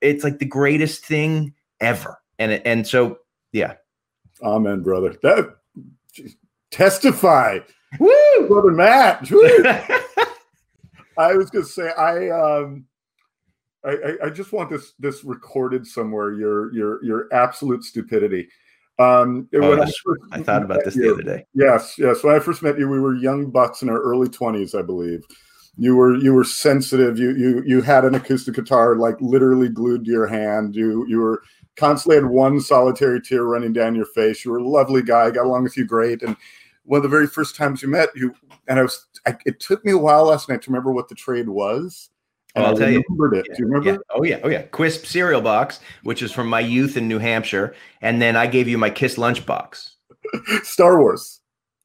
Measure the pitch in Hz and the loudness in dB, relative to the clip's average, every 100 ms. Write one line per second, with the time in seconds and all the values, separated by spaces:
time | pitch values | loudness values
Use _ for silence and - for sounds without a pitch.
0 | 143 147 147 143 143 135 143 151 156 - | 0 0 -4 -6 -6 -2 0 0 -2 -6
1 | - 151 156 156 147 - _ - 117 101 | -6 -4 -2 -4 -6 -12 _ -4 -4 -4
2 | - - _ - 110 104 120 113 110 127 | -8 -20 _ -6 -4 -4 -2 -2 0 0
3 | 117 - _ _ _ 110 - - _ _ | 0 -4 _ _ _ -6 -6 -8 _ _
4 | _ _ _ _ 113 107 107 98 90 92 | _ _ _ _ -4 -2 -2 -4 -2 -2
5 | 92 - 147 208 - - _ - - _ | -2 0 2 2 0 -8 _ -20 -20 _
6 | _ - - - _ _ _ - 190 190 | _ -20 -20 -20 _ _ _ 2 2 4
7 | 269 139 185 143 113 95 - _ _ 139 | 2 4 4 4 2 -2 -10 _ _ 2
8 | 359 571 587 494 285 202 202 165 202 262 | 4 6 6 6 4 4 4 6 6 6
9 | 220 - 131 403 480 466 262 208 - 508 | 4 2 2 6 8 8 6 2 -2 -4
10 | 508 - 480 - _ _ _ _ _ _ | -2 -4 -4 -6 _ _ _ _ _ _
11 | _ - 165 190 190 208 - - 165 165 | _ 0 2 2 0 -4 -6 -6 -6 -2
12 | 160 170 185 165 156 147 143 139 135 _ | -2 0 -2 0 0 0 -4 -12 -20 _
13 | _ _ _ _ _ _ _ _ 135 143 | _ _ _ _ _ _ _ _ -8 -6
14 | 143 165 156 156 196 214 151 147 - _ | -6 -6 -8 -10 -10 -8 -8 -10 -14 _
15 | 143 135 135 113 - 135 127 127 117 120 | -10 -10 -12 -16 -10 -6 -4 -6 -8 -10
16 | 110 107 104 104 107 104 113 117 104 110 | -8 -6 -6 -6 -4 -4 -6 -6 -6 -6
17 | 117 110 - 123 123 - 139 123 - 117 | -6 -6 -4 -2 -2 -2 -6 -6 -8 -12
18 | - 110 101 92 87 _ _ _ _ - | -4 -2 -2 -4 -8 _ _ _ _ 2
19 | 127 123 123 127 131 151 147 147 147 - | 4 4 2 -2 -4 0 2 2 0 -4
20 | - - - - 135 104 98 95 98 127 | -6 -8 -8 -10 -4 -2 -2 -4 -4 0
21 | 113 101 101 98 - 135 139 113 - - | 0 0 -4 -10 -6 2 4 2 -2 -2
22 | 135 117 151 151 170 156 151 147 139 135 | 0 2 2 2 0 -4 -4 -2 -2 -2
23 | 135 127 131 139 139 123 120 - 131 113 | -2 -2 -2 -4 -2 0 0 -2 -4 -4
24 | 127 123 120 - 117 107 92 101 90 92 | -2 -2 -2 -4 -6 -4 -6 -6 -6 -6
25 | 87 85 - _ _ _ _ - 120 127 | -6 -8 -12 _ _ _ _ -4 2 6
26 | 127 123 135 131 123 - 151 139 131 131 | 6 4 4 4 4 0 2 2 2 2
27 | 123 113 127 135 127 120 131 127 120 139 | 2 0 -2 0 0 0 0 0 4 4
28 | 131 131 131 131 - 117 113 127 117 113 | 4 0 -2 -4 -4 -10 0 2 4 2
29 | 117 117 127 127 131 127 123 113 120 123 | 0 -2 -6 0 2 2 0 -2 -2 -2
30 | 113 117 104 110 107 107 107 104 110 110 | -2 -2 -2 -4 -4 -4 -4 -4 -2 -2
31 | 117 113 113 110 - _ _ - 147 143 | -2 -2 -2 -4 -8 _ _ -2 0 2
32 | 170 151 131 127 135 143 - 135 127 123 | 4 4 4 2 2 2 2 2 4 2
33 | 139 123 - 127 120 120 117 113 113 113 | 0 -2 -2 -2 -2 -2 -2 -2 -2 -2
34 | 107 117 110 107 123 120 123 143 131 131 | -4 -2 0 -2 -6 -6 0 0 2 0
35 | 120 117 113 120 127 127 127 131 113 113 | 2 2 2 0 -2 -2 -2 -4 -4 -2
36 | 117 117 117 107 - - _ _ - 143 | -2 -4 -6 -10 -14 -20 _ _ -2 0
37 | 139 151 147 160 147 - 147 131 135 156 | 2 2 0 -2 -8 -4 -6 -4 -4 0
38 | 156 135 127 - _ _ - 131 127 - | -2 -2 -8 -8 _ _ -4 0 0 -4
39 | _ - 120 117 135 - - 202 208 190 | _ -10 -8 -6 -8 -8 -4 -4 0 2
40 | 151 151 160 147 - 120 - 127 131 127 | 4 4 4 2 -2 -8 -6 -6 -4 -4
41 | 123 113 - 120 117 98 101 120 175 - | -6 -12 -8 -6 -6 -4 -4 -4 -8 -14
42 | - _ _ _ _ 107 104 110 - 120 | -20 _ _ _ _ -2 0 2 2 0
43 | - 170 147 98 - - 117 143 175 196 | -2 -2 0 0 -4 -6 -4 -2 0 -2
44 | - 110 165 90 139 - - - 160 160 | -4 -4 -4 -4 -4 -6 -8 -4 -4 -4
45 | - 175 180 131 113 107 - - - - | -8 -4 -2 0 0 0 -2 -8 -20 -14
46 | - 117 113 - 117 113 117 123 139 127 | -10 -8 -8 -8 -4 -4 -2 -2 -2 -2
47 | 113 110 117 113 113 98 107 - - _ | -4 -4 -2 -4 -4 -4 -4 -8 -20 _
48 | 113 117 117 113 120 127 120 117 107 107 | -4 0 2 2 2 0 0 0 -2 -2
49 | 127 120 117 120 - - - - - _ | -4 -2 -2 -2 -6 -8 -10 -18 -20 _
50 | _ _ - - - 214 - - 175 175 | _ _ -14 -12 -6 -6 -4 2 4 6
51 | 117 - - - _ _ _ _ | 4 0 -8 -20 _ _ _ _